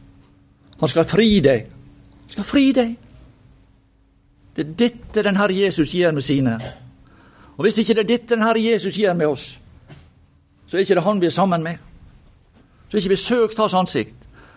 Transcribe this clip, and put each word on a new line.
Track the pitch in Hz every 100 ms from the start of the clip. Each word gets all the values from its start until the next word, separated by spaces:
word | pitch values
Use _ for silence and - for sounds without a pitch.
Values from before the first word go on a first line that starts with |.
| - - _ _ _ _ _ -
Han | 151
skal | 165
fri | 165 170 226 208
deg. | 139 120 - - - - - -
Han | - -
skal | 202
fri | 285 269
deg! | 269 233 233 - - - _ _ _ _ _ _ _ _ _ _ _ _ -
Det | 151
er | 165
dette | 233 - - 214
den | 202 196
Herre | 208 190
Jesus | 196 165 139
gjør | 175 175 151
med |
sine. | 131 139 127 113 123 - - - - - - - - -
Og |
hvis | 196 214
ikke | 220
det | 220
er | 214
dette | 240 -
den | 226
Herre | 220 226
Jesus | 220 220 185 170
gjør | 202 175
med | 151
oss, | 135 - - - - - - - _ _ _ _ _ -
så | 190
er |
ikke | 196
det | 175
han | 170 208
vi | 170
er |
sammen | 170 190 170
med. | 160 170 - - - - - _ _ _ _ _ -
Så | 214
er |
ikke | 185
vi | 190
søkt | - 240 214 220
hans | 208
ansikt. | 185 180 131 107 - - - -